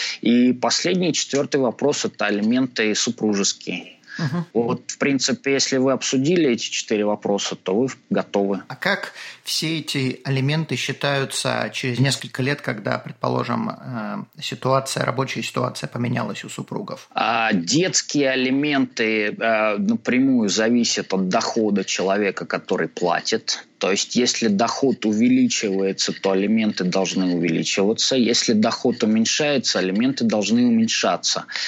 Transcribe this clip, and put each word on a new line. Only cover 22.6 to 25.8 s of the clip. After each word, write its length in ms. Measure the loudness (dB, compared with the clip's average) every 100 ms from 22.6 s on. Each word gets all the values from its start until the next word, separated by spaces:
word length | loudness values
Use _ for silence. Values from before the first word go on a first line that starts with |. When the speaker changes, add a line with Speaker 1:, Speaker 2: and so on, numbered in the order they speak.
| -2 -2 -2
Speaker 1:
платит. 760 | -2 0 0 0 -4 -4 -8 -10 -4
То 80 | 0
есть, 260 | 0 0 0
если 320 | 0 2 2
доход 580 | 2 0 0 0 2 0
увеличивается, 1080 | 2 4 4 4 2 -2 0